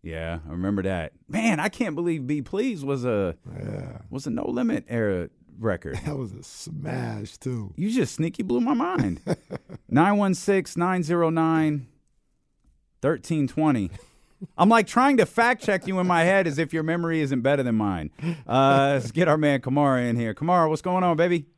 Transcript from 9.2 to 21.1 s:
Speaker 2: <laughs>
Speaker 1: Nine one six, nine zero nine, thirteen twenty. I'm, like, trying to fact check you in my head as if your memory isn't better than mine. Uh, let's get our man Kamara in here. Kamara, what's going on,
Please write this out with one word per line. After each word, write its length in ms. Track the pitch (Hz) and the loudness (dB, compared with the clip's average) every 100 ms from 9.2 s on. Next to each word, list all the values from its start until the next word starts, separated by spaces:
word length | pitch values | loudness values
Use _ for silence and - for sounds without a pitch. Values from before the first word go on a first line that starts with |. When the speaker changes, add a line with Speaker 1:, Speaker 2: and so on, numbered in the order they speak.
| - - _ - | -4 -6 _ -14
Speaker 2:
<laughs> 320 | _ - - | _ -20 -2
Speaker 1:
Nine 280 | 127 180 208 | 2 4 4
one 180 | 202 | 2
six, 420 | 180 - 196 - - | 0 2 0 0 -2
nine 280 | 175 185 | 0 0
zero 260 | 151 170 165 | 0 2 2
nine, 560 | 160 160 160 156 147 127 _ _ _ _ _ _ _ _ _ _ _ | 2 2 2 2 -2 -6 _ _ _ _ _ _ _ _ _ _ _
thirteen 440 | 135 160 - 160 135 | -2 -2 -2 0 0
twenty. 420 | - 156 127 95 - - _ _ _ 190 - | 2 2 2 0 -6 -20 _ _ _ -18 2
I'm, 100 | 185 | 6
like, 180 | 226 220 | 6 4
trying 300 | - 269 269 | 4 4 4
to 100 | 185 | 2
fact 360 | - 233 254 | 4 2 2
check 220 | - 190 180 | 0 -2 0
you 120 | 190 | -2
in 80 | 180 | 2
my 160 | 175 | 4
head 220 | 165 196 170 | 4 4 2
as 120 | 143 | 0
if 140 | 156 | -2
your 80 | 160 | -2
memory 380 | 156 170 170 160 | 0 0 0 0
isn't 180 | 143 135 | 0 0
better 220 | 123 143 | 2 2
than 120 | 123 | 2
mine. 360 | 110 104 90 80 - 165 160 117 | 2 0 -2 -6 -8 -8 -8 -2
Uh, 520 | 131 135 139 139 139 | 2 4 4 4 2
let's 100 | 113 | -2
get 180 | 160 170 | 0 2
our 100 | 156 | 4
man 220 | 151 139 | 4 0
Kamara 460 | 131 139 143 131 120 | 0 2 2 2 0
in 60 | 117 | 0
here. 180 | 117 | -2
Kamara, 340 | 104 160 180 160 | -2 0 2 4
what's 140 | 156 | 0
going 200 | 185 185 | 0 0
on, 140 | 180 | 2